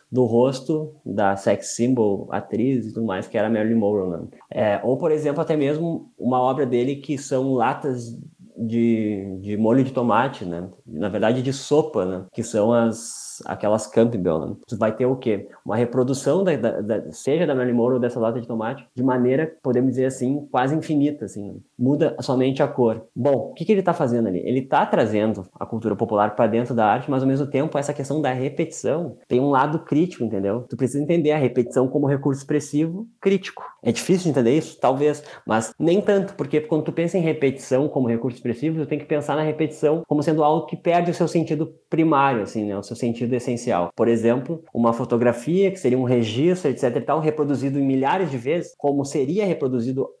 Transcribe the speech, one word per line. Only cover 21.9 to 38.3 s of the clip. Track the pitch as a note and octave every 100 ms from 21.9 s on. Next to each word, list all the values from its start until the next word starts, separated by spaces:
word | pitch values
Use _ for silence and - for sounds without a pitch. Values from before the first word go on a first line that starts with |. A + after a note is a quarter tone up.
| D3+ D#3 -
somente | C#3+ B2+ C3 C3+
a | C#3
cor. | - A#2 A2 -
Bom, | - C3+ B2+ F#2
o |
que | -
que | E3
ele | G3+
tá | F#3
fazendo | - C3+ A#2+ A2
ali? | F2+
Ele | - B2+
tá | C3 D3 G#3+
trazendo | F#3 A2+ G#2+ A2 G2+ F#2 -
a | -
cultura | A2+ A2 G2
popular | A2+ G#2 G#2+ -
pra | A2+
dentro | A2+ A#2
da | A#2 G#2+
arte, | A#2+ C#3
mas, | C3
ao | C3+
mesmo | C3+ C#3
tempo, | C3 D3+ C#3+
essa | C#3
questão | C#3+ C3+ D#3
da | C#3+
repetição | B2+ C3+ C#3 E3 - A2+ D3+ D#3+ - -
tem | B2
um | C#3+
lado | C3+ D3 D#3+
crítico, | - C#3+ F3+ -
entendeu? | A#2 G#2 G2 A#2 A#2+
Tu | A#2+
precisa | B2+ C#3
entender | D3+ E3+ D3+
a | D#3
repetição | B2+ C3 A#2+ - C3
como | C#3+ C#3
recurso | C#3 C#3+ C3+
expressivo | - D3+ D3 D3 D#3+ F3+ A3+ _
crítico. | G3 G3 - - - -
É | -
difícil | A2+ - F#3
de | F3
entender | C3+ A#2 D3+
isso? | D3 -
Talvez, | B2+ C3+ D3 C#3+ - - -
mas | A2 A2+ -
nem | D#3 F#3+
tanto, | G3+ G3+ G3
porque | - C#3 D3+
quando | D3+ D#3
tu | D#3+
pensa | - E3+ F#3+
em |
repetição | D#3+ D#3 C#3 C3+ - C3 D3
como | D3 A#2+
recurso | A#2 C3+